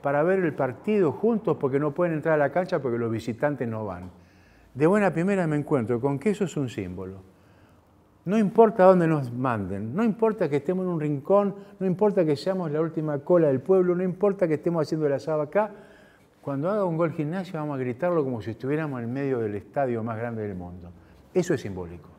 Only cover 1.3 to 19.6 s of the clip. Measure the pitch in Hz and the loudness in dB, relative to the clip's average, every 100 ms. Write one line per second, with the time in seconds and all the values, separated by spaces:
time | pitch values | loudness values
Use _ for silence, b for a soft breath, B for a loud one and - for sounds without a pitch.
1.3 | 226 - 147 139 135 151 143 175 160 151 | 2 0 0 0 0 -2 0 -2 0 0
2.3 | 156 139 175 185 170 131 117 117 110 107 | 2 2 0 -2 -2 -2 -2 -2 -4 -4
3.3 | 110 147 143 120 110 107 87 90 - b | -2 -2 -2 -6 -6 -8 -10 -12 -18 b
4.3 | b b b b 123 156 208 202 156 185 | b b b b 2 4 4 2 2 0
5.3 | 202 165 147 143 147 120 120 135 139 214 | 0 0 0 0 0 2 0 0 0 -2
6.3 | 202 190 - 131 113 90 90 92 98 - | -2 -2 -2 -4 -4 -8 -8 -12 -14 -20
7.3 | b b b b b b _ _ _ - | b b b b b b _ _ _ -2
8.3 | 214 202 - 226 220 185 185 165 156 131 | 0 2 6 6 8 8 8 6 2 -2
9.3 | 120 131 113 95 98 107 143 233 185 220 | -2 -2 0 -2 -6 -6 0 0 2 0
10.3 | 220 170 143 147 185 185 170 151 147 131 | 0 0 0 -2 -2 -2 -2 -2 -4 4
11.3 | 196 202 196 B B 190 180 214 190 165 | 4 4 -4 B B -2 2 2 2 2
12.3 | 147 - 190 170 147 165 160 156 143 139 | 0 -2 -2 -2 -2 -2 -2 -4 -4 2
13.3 | 175 156 135 127 190 180 175 185 180 208 | 4 6 2 4 4 4 2 -2 0 0
14.3 | 196 175 147 180 170 147 160 151 139 - | 2 0 0 0 0 0 0 0 0 -2
15.3 | 156 147 190 214 B B B B B B | -4 0 0 -2 B B B B B B
16.3 | _ - 139 160 214 190 160 170 160 147 | _ -8 -4 -2 0 0 0 -2 0 -4
17.3 | 180 180 165 151 139 127 120 175 170 135 | -4 -6 -6 -6 -4 -4 -2 0 0 0
18.3 | 120 104 110 131 151 156 127 117 131 139 | -4 -8 -8 -4 -4 -4 -6 -6 -4 -2
19.3 | 127 113 101 | -2 -2 -6